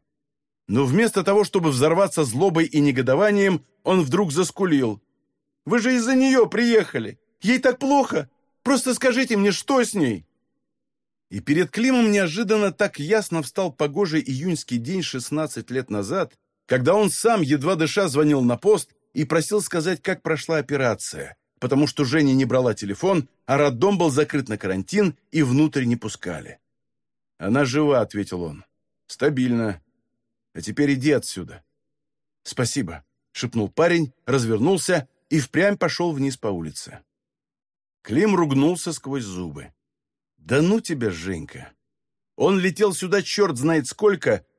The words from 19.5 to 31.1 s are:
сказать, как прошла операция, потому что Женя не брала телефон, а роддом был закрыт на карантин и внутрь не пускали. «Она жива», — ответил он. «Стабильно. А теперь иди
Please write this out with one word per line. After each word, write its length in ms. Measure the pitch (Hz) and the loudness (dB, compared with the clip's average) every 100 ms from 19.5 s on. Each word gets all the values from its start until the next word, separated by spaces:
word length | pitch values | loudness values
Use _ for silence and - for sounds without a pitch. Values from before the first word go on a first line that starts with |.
| 208 | -2
сказать, 400 | - 175 156 170 | -2 -2 -2 -4
как 220 | - 160 | -4 -6
прошла 340 | 160 156 - 160 | -4 -4 -2 -4
операция, 800 | 135 143 127 101 - 76 69 - _ _ | -2 -2 0 -2 -6 -12 -14 -18 _ _
потому 280 | 123 135 147 | -2 2 2
что 160 | - | 0
Женя 300 | 135 156 143 | 0 2 4
не 100 | 131 | 4
брала 300 | 131 127 127 | 2 2 2
телефон, 560 | 104 101 98 185 185 123 _ - | 0 -4 -2 0 0 -2 _ -2
а 120 | 139 | 2
роддом 400 | 147 120 190 196 | 2 2 2 2
был 120 | 170 | 2
закрыт 400 | 131 147 147 135 | 2 0 -2 -4
на 80 | 110 | -6
карантин 580 | 98 95 95 196 196 - _ | -4 -4 -2 0 0 -2 _
и 100 | 160 | 0
внутрь 440 | 135 131 156 147 120 | 2 2 2 0 -2
не 100 | 120 | -2
пускали. 640 | 110 - - 80 - - _ _ _ _ _ _ _ _ | -4 -10 -10 -10 -12 -20 _ _ _ _ _ _ _ _
«Она 260 | 92 127 | -2 0
жива», — 380 | 139 139 151 131 | 0 2 2 2
ответил 400 | 107 104 98 90 | 0 -4 -6 -6
он. 240 | 85 76 - _ _ _ - | -8 -10 -20 _ _ _ -20
«Стабильно. 760 | - 143 131 127 117 113 92 _ _ _ _ _ _ _ | -4 -2 0 -2 -2 -4 -6 _ _ _ _ _ _ _
А 60 | - | -14
теперь 360 | 85 127 143 135 | -8 -2 0 0
иди 180 | 139 | 2